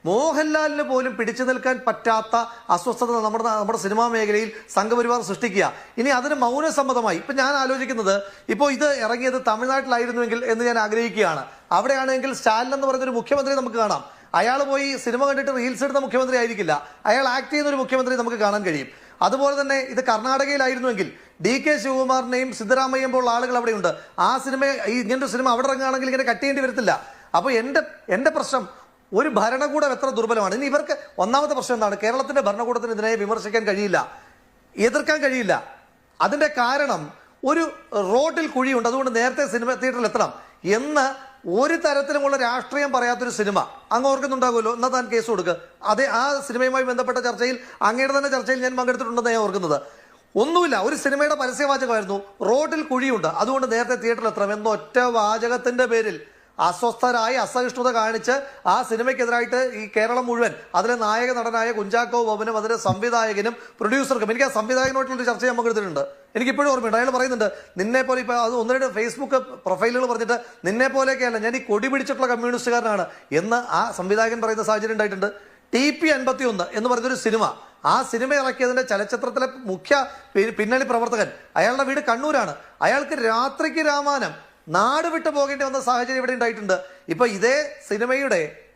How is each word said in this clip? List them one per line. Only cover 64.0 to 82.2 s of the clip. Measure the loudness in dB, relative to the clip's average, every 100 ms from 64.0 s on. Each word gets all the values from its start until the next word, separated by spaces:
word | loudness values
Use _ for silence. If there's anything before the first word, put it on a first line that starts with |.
| 2 0 0
എനിക്ക് | 2 0
ആ |
സംവിധായകനുമായിട്ടുള്ളൊരു | 0 0 0 2 0 -2 -2 -2
ചർച്ച | 0
ഞാൻ | 0 0
പങ്കെടുത്തിട്ടുണ്ട്, | 0 0 -2 -4 -6 -10 -8 -2
എനിക്കിപ്പോഴും | 0 2 2
ഓർമ്മയുണ്ട്. | 2 0 0
അയാൾ | 2
പറയുന്നുണ്ട്, | 0 0 0 -2 -2 -12 -4
"നിന്നെ | 0 0
പോലെ", | 2 0
ഇപ്പൊ | 0
അത് | 0 0
ഒന്ന് | 0 0
രണ്ട് | 0 0
Facebook | -2 -4 -4 -2 -2
പ്രൊഫൈലുകൾ | -2 -8 -4 0 0 2 0
പറഞ്ഞിട്ട്, | -2 0 -2 -4 -6
"നിന്നെ | -2 2 2
പോലെയൊക്കെയല്ല, | 2 0 2 0 0
ഞാൻ | -2 -4
ഈ |
കൊടി | -2 0 0
പിടിച്ചിട്ടുള്ള | -2 -2 -2 0
കമ്മ്യൂണിസ്റ്റുകാരനാണ്" | 0 0 -2 0 0 2 0 -2 -8 -2
എന്ന് | -2 2 -2
ആ | 0 0 0
സംവിധായകൻ | -4 0 2 2 0
പറയുന്ന | -2 -2
സാഹചര്യം | 0 0 0
ഉണ്ടായിട്ടുണ്ട്. | 0 -2 0 -4 -6 -20 -20 _
ടി | 2 2
പി | 2 2
അൻപത്തിയൊന്ന് | 2 0 0 -2 0 -4
എന്ന് | -2 0
പറയുന്നൊരു | 0 0
സിനിമ, | -2 0 2 0 -2 -18 _
ആ | 2 2
സിനിമ | 2 -2 0
ഇറക്കിയതിന്റെ | 0 0 0 0 0
ചലച്ചിത്രത്തിലെ | 0 -2 -2 -4 -4 -2 -4 -4
മുഖ്യ | -8 -8 2 2 2 -8 -4
പി-, | 0 0
പിന്നണി | 0 0 0
പ്രവർത്തകൻ, | 2 0 0 0 -2 -4 -6 2
അയാളുടെ | 2 2
വീട് | 0 0
കണ്ണൂരാണ്, | 0 0